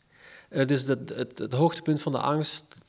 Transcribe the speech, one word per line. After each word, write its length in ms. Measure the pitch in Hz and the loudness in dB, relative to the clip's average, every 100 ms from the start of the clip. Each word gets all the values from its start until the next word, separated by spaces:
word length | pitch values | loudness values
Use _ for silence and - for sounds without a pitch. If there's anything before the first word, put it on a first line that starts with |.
| _ - - - - | _ -20 -20 -20 -6
Eh, 180 | 135 135 | 0 2
dus 180 | 143 131 | 2 2
dat, 140 | 131 80 - | -2 -2 -6
het, 240 | 123 - | -6 -6
het 140 | 113 | -4
hoogtepunt 480 | 123 165 - - 151 | 2 2 2 -2 0
van 100 | - | 0
de 60 | 131 | -2
angst, 480 | - 151 151 - - - | 0 0 0 -4 -6 -18